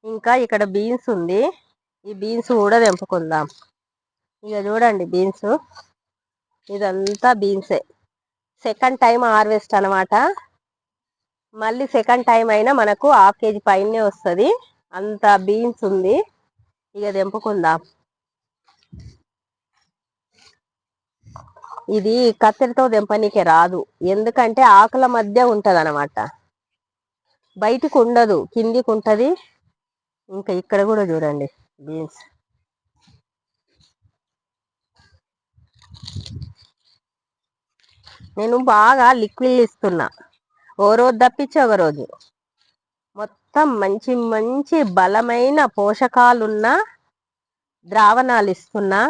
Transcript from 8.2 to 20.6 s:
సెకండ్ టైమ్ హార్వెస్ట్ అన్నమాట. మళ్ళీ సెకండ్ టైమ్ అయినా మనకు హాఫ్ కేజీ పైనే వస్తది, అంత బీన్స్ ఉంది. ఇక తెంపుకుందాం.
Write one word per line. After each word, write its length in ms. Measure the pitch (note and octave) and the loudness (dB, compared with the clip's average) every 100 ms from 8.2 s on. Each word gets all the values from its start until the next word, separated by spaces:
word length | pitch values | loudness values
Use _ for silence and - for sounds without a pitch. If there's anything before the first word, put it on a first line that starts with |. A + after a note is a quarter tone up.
| _ _ _ _ A3+ | _ _ _ _ -10
సెకండ్ 320 | G#3+ B3+ B3+ | -2 -2 2
టైమ్ 200 | A#3+ A#3 A#3+ | 2 2 2
హార్వెస్ట్ 400 | G#3+ G#3+ G#3+ - G3+ | 2 2 -2 0 -2
అన్నమాట. 360 | G3 F#3+ F#3+ G#3+ D4+ G4 _ _ _ _ _ _ _ _ _ _ _ A3 | 0 -2 0 0 0 -4 _ _ _ _ _ _ _ _ _ _ _ -8
మళ్ళీ 240 | A3 A#3+ C4+ | -6 -4 -2
సెకండ్ 320 | B3 A3 B3 A#3+ | -2 2 0 4
టైమ్ 200 | A3+ A3+ G#3+ | 2 2 2
అయినా 160 | A#3 C#4 | 2 2
మనకు 280 | G#3 G3+ C#4+ C4 | 2 2 4 6
హాఫ్ 200 | G3 - | 6 4
కేజీ 200 | A3 G#3 - | -4 -2 0
పైనే 320 | G3 G3+ A3 G#3 | 0 0 -2 -4
వస్తది, 400 | - G3 F3 A#3 A#4+ _ _ _ F3+ | -4 -6 0 0 -2 _ _ _ -12
అంత 260 | G#3 G#3 G#3+ G3+ F#3+ | -10 -2 2 2 2
బీన్స్ 360 | G#3+ A#3+ A3+ G3+ | -2 -4 -4 -4
ఉంది. 260 | F#3+ F#3 C#4 G#4+ _ _ _ _ _ _ G3+ | -2 0 0 -2 _ _ _ _ _ _ -10
ఇక 80 | G3+ G3 | -8 -4
తెంపుకుందాం. 640 | F#3+ G#3+ A3 G#3 E3 E3 _ _ _ _ _ _ _ _ _ _ _ - - _ _ _ _ _ _ _ _ _ _ _ _ _ _ _ | -6 -6 -6 -2 0 -2 _ _ _ _ _ _ _ _ _ _ _ -20 -20 _ _ _ _ _ _ _ _ _ _ _ _ _ _ _